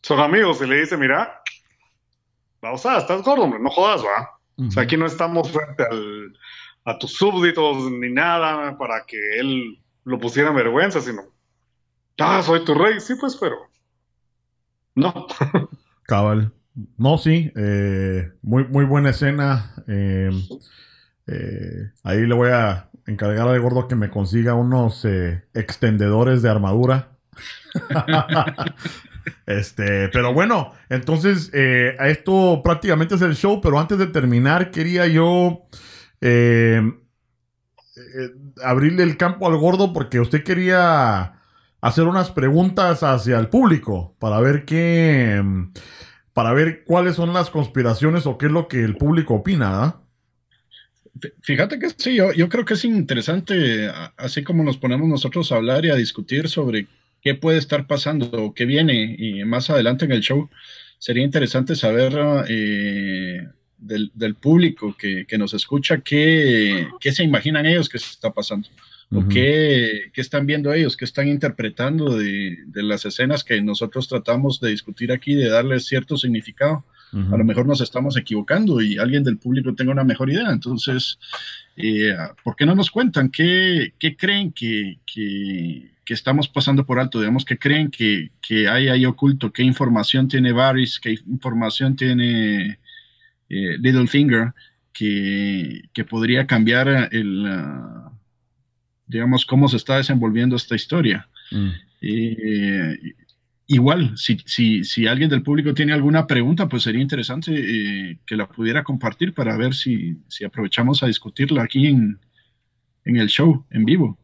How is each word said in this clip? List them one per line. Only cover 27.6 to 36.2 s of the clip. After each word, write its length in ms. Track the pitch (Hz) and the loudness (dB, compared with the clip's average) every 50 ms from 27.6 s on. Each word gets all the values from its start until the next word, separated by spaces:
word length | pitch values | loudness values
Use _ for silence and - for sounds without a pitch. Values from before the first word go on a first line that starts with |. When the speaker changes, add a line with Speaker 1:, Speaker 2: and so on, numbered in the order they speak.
| - - - | -20 -10 -10
Speaker 2:
<laughs> 1000 | 165 - - 135 160 - - 156 156 - - 160 160 139 151 139 - 143 - - - - 175 - - - - - - - - - _ _ | -10 -6 -2 -4 -2 0 0 0 0 0 0 0 0 0 -2 -4 -6 -8 -8 -8 -10 -14 -14 -14 -14 -20 -20 -20 -14 -14 -14 -16 _ _
Este, 640 | - 101 101 101 - - - 101 101 101 98 98 95 | -4 -4 -4 -4 -6 -6 -4 -2 0 0 0 0 0
pero 240 | - 127 123 123 | 0 0 0 2
bueno, 400 | 123 151 185 226 240 190 139 - - - - _ | 2 2 2 2 2 0 -2 -4 -10 -20 -8 _
entonces, 600 | 131 127 123 160 160 156 160 202 196 180 156 - | -4 -4 0 0 0 2 4 2 2 2 -2 -4
eh, 420 | - 143 135 131 127 123 123 123 127 127 | 0 2 2 4 4 4 2 2 0 0
a 100 | 135 143 | 2 2
esto 540 | 151 - - - 190 190 190 180 170 143 135 | 2 2 0 2 4 6 6 6 4 4 2
prácticamente 520 | 190 170 151 - 185 165 151 160 165 202 | 0 0 2 2 0 2 2 2 2 2
es 60 | 175 | 2
el 120 | 180 175 151 | 2 2 2
show, 240 | - - 196 208 202 | 2 2 0 0 2
pero 180 | - 165 139 147 | 2 2 2 2
antes 200 | 160 160 208 190 | 2 0 0 0
de 80 | 190 | 0
terminar 640 | 170 156 160 127 127 120 120 127 139 156 175 185 180 | 0 0 0 2 2 4 4 4 4 2 2 0 -2
quería 360 | - 165 160 170 175 180 180 170 | -2 -4 -4 -2 0 2 2 4
yo, 580 | 160 160 165 170 175 180 180 180 170 175 _ _ - - - - - - - _ _ _ | 4 4 4 4 4 4 2 2 0 -4 _ _ -20 -20 -20 -20 -20 -20 -20 _ _ _